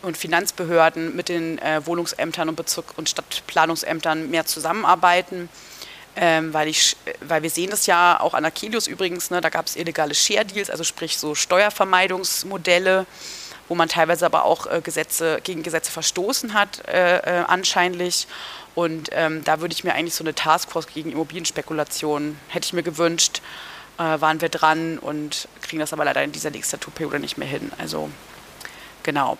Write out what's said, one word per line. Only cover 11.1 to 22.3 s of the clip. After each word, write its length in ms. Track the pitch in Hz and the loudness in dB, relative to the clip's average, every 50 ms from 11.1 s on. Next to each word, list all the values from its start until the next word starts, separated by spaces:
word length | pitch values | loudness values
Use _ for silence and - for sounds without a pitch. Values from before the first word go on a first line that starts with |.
| - - | -4 -4
so 160 | - 151 151 | -4 -4 -2
Steuervermeidungsmodelle, 1700 | - - - 180 185 208 208 - - 196 190 190 180 185 190 185 185 190 - - - - 185 196 185 160 185 175 180 190 185 185 190 190 - - - - - - - - - - - - - | -2 0 2 4 4 4 4 4 2 2 4 6 4 4 4 0 -2 -2 -2 -4 -4 -4 -6 -6 -4 2 4 4 4 6 4 4 4 2 -2 -10 -18 -16 -14 -14 -14 -14 -16 -16 -18 -8 -6
wo 60 | 175 | 2
man 120 | 175 165 160 | 2 2 2
teilweise 380 | - 170 165 160 170 170 180 | 4 2 4 4 4 2 2
aber 180 | 165 - 156 - | 2 4 4 4
auch, 240 | 95 165 - - - | 4 2 2 0 -4
äh, 140 | - 170 | -4 -4
Gesetze, 580 | 156 - - 165 160 - - - 165 160 156 - - | -4 -4 -4 -4 -4 -2 -2 -2 0 0 0 -2 -4
gegen 180 | - 185 160 160 | -6 -6 -6 -6
Gesetze 300 | 170 156 160 - - - | -2 -4 -2 -4 -4 -6
verstoßen 600 | 165 156 - - 190 180 208 269 - - 233 208 | -2 -2 -2 -2 0 -2 0 -2 -2 -4 0 0
hat, 320 | 214 202 202 - - - - | 0 0 0 -2 -12 -8 0
äh, 300 | - 180 180 175 180 180 | 2 4 6 6 4 4
äh, 240 | - - 180 185 - - | 2 0 0 0 2 2
anscheinlich. 800 | 180 180 190 - - 190 175 180 180 175 180 180 175 - - - - - - - - - - - - | 2 2 2 2 2 4 2 2 2 -2 -2 -2 0 -2 -4 -6 -10 -14 -12 -14 -14 -14 -16 -8 -2
Und, 340 | - 170 165 160 160 151 - - | -2 0 0 -2 -4 -8 -4 0
ähm, 320 | - 165 156 156 160 147 | 0 2 2 0 0 2
da 160 | - 156 156 | 2 2 2
würde 120 | 160 175 165 | 0 -4 -4
ich 120 | - - | -4 -2
mir 80 | 180 - | 0 0
eigentlich 200 | 139 160 170 - | 0 -2 -2 -4
so 120 | - 160 | -4 -4
eine 100 | 160 151 | -4 -4
Taskforce 520 | - - 156 156 180 - - - 165 156 - | -2 4 4 4 4 2 -2 -6 -6 -6 -6
gegen 260 | - 151 156 165 - | -10 -8 -8 -4 -4
Immobilienspekulation, 1200 | 156 160 147 160 180 170 - - - 147 - 156 151 151 - - - - 151 147 147 147 151 | -4 -4 -4 -6 -6 -6 -4 -4 -4 -6 -4 -2 -2 -2 -2 -4 -4 -2 0 0 0 -2 -4